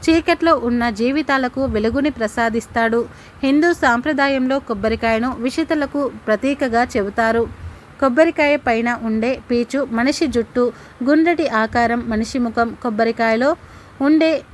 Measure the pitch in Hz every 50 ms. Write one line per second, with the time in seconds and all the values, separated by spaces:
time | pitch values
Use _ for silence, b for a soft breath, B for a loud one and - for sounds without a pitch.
0 | - - 320 330 320 - 339 330 330 330 330 269 226 240 240 240 233 240 220 196
1 | 226 247 269 302 302 - 277 269 262 247 - 269 269 269 220 214 208 226 233 277
2 | 277 302 - - 226 208 - - 233 233 220 233 220 - - 240 226 226 220 233
3 | 233 - B B B B B B - 269 277 294 302 339 349 - - 269 240 -
4 | 247 302 311 269 277 277 277 269 254 254 269 277 269 - 233 202 196 220 226 226
5 | - 226 226 220 226 254 262 247 233 262 - - 330 - 330 311 285 269 - 285
6 | 285 247 202 214 - - 214 208 - 269 285 269 294 262 220 233 247 247 - 226
7 | 196 196 202 - 226 220 226 233 233 226 - B B B B B B B - -
8 | - 269 240 277 320 330 330 - 302 285 294 294 294 - 233 226 233 240 240 233
9 | 226 226 220 220 220 240 262 - - - 247 240 240 233 - 269 285 - 233 226
10 | 240 269 294 - 339 294 233 240 226 - - 247 247 247 - B B B B B
11 | 247 247 294 311 320 339 339 311 330 269 - 220 220 220 - 247 240 233 233 233
12 | 233 233 226 214 220 220 - 269 240 233 226 - 233 233 214 - - 254 220 208
13 | 226 226 226 226 233 226 226 226 247 277 330 - B B B B B B B -
14 | 269 277 311 320 320 320 320 277 277 -